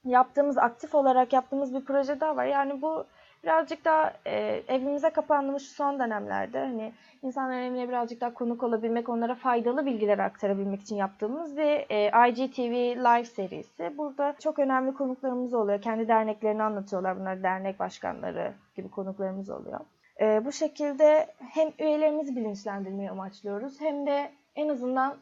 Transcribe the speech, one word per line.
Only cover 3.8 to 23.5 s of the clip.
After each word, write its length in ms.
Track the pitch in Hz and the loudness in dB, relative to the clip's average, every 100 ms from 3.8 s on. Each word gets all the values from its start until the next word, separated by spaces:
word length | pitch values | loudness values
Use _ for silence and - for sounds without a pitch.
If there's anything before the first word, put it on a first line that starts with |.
daha, 280 | 330 311 311 - | 2 4 2 -2
e, 380 | - 208 214 220 - | -4 -2 -2 -4 0
evimize 420 | 262 269 285 311 | 0 0 0 2
kapandığımız 540 | 311 302 294 277 277 | 0 2 2 2 -4
şu 100 | 277 | -8
son 260 | - 285 277 | -2 -2 0
dönemlerde 600 | 240 208 208 196 196 254 | -2 -2 -2 -4 -2 -4
hani 340 | 269 233 220 - - _ | -4 -4 -8 -12 -20 _
insanların 400 | 262 269 262 254 | -8 -4 -4 -4
evine 260 | 247 247 247 | -4 -4 -2
birazcık 320 | 247 233 233 | -2 -4 -4
daha 120 | 240 | -6
konuk 300 | 240 240 233 | -2 -4 -2
olabilmek, 460 | 240 226 226 233 233 | 0 0 0 -2 -2
onlara 260 | 233 233 | -2 -2
faydalı 500 | 247 262 240 233 262 | -2 0 2 2 0
bilgiler 340 | 277 226 208 196 | 0 0 2 2
aktarabilmek 640 | 196 - 202 196 196 202 | 0 -2 -2 0 -2 -6
için 140 | 202 | -6
yaptığımız 640 | 208 196 - 214 285 330 285 | -4 -4 -4 -6 -4 -6 0
bir, 280 | 302 294 - | 2 2 0
e, 400 | 214 208 226 240 | 2 4 6 6
I 40 | |
G 180 | 240 269 | 4 -4
T 200 | 262 240 | -2 -2
V 40 | |
Live 500 | 240 240 247 247 240 | 0 0 2 4 4
serisi. 720 | 240 - 185 160 - - 339 294 | 2 -6 -6 -8 -12 -8 -8 -6
Burada 380 | 294 277 285 285 | -6 -2 -2 0
çok 200 | 311 302 | -4 0
önemli 340 | 269 262 262 | 2 2 0
konuklarımız 600 | 269 269 254 269 247 254 | -2 -4 -2 -4 -2 -2
oluyor. 280 | 240 202 202 | 0 0 0
Kendi 260 | 226 220 226 | -2 -2 2
derneklerini 560 | 220 220 214 214 214 | 2 2 -2 -2 0
anlatıyorlar. 560 | 214 202 196 185 185 185 | 0 -2 -4 -4 -2 -4
Bunlar 240 | 190 190 | -6 -2
dernek 360 | 185 190 190 196 | -2 -2 -4 -4
başkanları 760 | 185 - - - 180 170 170 - _ | -6 -4 -8 -6 -6 -4 -6 -8 _
gibi 140 | - 190 | -14 -10
konuklarımız 600 | - 190 196 190 190 196 | -8 -8 -6 -6 -6 -10
oluyor. 300 | - - - - _ _ - | -12 -10 -12 -12 _ _ 0
E, 240 | 214 214 | 2 4
bu 60 | 247 | 0
şekilde 760 | - 311 302 294 277 302 311 311 - | -4 -4 -2 -4 6 6 6 2 -10
hem 320 | 247 320 311 - | -6 0 0 0
üyelerimizi 560 | 311 302 311 302 277 | 0 4 2 2 -2
bilinçlendirmeyi 760 | 247 214 202 214 196 190 196 196 | -4 -4 -6 -8 -6 -6 -6 -8
amaçlıyoruz 680 | 190 190 196 208 | -8 -10 -10 -8